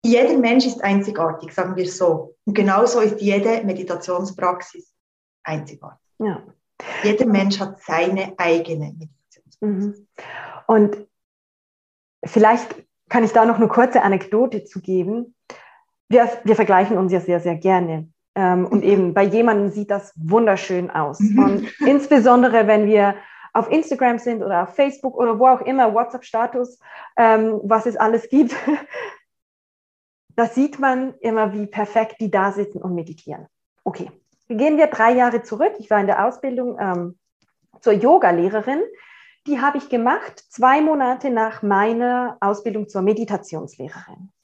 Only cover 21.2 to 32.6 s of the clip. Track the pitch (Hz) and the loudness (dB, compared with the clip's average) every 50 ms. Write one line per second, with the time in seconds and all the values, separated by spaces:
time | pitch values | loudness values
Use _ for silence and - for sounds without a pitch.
21.2 | 208 214 202 247 262 - 202 - - - - - 294 262 285 285 285 - 294 262 | 0 2 4 4 4 4 2 0 -4 -8 -6 0 2 4 4 2 4 4 4 6
22.2 | 214 254 247 247 247 247 214 233 214 202 220 214 214 202 220 208 202 202 196 202 | 6 6 6 6 4 4 4 4 4 4 4 4 4 4 4 4 4 2 0 -4
23.2 | - - - - - - _ - - - - 320 320 - 277 247 262 247 233 226 | -12 -20 -20 -20 -20 -6 _ -4 -2 0 0 -2 0 -2 -4 0 0 0 0 -2
24.2 | - 247 233 214 190 190 190 175 180 - - - 277 277 269 - - 262 247 - | -4 -6 -6 -4 -4 -2 -2 -2 -2 -2 0 0 0 0 -2 -6 -8 -8 -2 -2
25.2 | 247 233 226 208 254 262 254 254 - 247 262 269 247 220 202 226 240 240 254 247 | 0 0 2 4 4 4 4 4 0 -4 0 2 2 2 2 0 -2 -4 -8 -14
26.2 | - - - 226 233 240 240 254 247 247 247 _ _ - - - - - _ - | -14 -6 -4 -4 -4 -2 -4 -6 -6 -6 -10 _ _ -20 -20 -20 -20 -8 _ 2
27.2 | 175 175 220 220 220 220 220 208 - 196 233 226 220 240 214 - 220 220 226 226 | 4 4 4 4 2 0 -2 -4 -2 0 0 0 0 -2 -2 0 0 0 0 -2
28.2 | - - - 285 302 240 - - - 269 302 - - - - 587 480 403 - _ | -2 2 2 2 2 2 0 -6 -2 -2 -2 -4 -4 -12 -14 -14 -14 -14 -16 _
29.2 | _ _ _ _ _ _ _ _ _ _ _ _ _ _ _ _ _ _ _ _ | _ _ _ _ _ _ _ _ _ _ _ _ _ _ _ _ _ _ _ _
30.2 | _ _ _ - 233 226 233 254 277 294 285 269 269 269 254 254 262 262 - _ | _ _ _ -2 -2 0 0 -2 -2 -2 -2 -2 -2 0 0 0 -4 -8 -10 _
31.2 | - 226 220 220 214 202 190 208 208 202 - 214 208 208 - 226 220 220 - _ | -4 -2 0 0 -2 -2 -2 -6 -8 -8 -6 -6 -6 -2 0 -2 -2 -2 -6 _
32.2 | 226 202 202 196 190 202 196 196 | -4 -2 0 0 0 0 -2 -4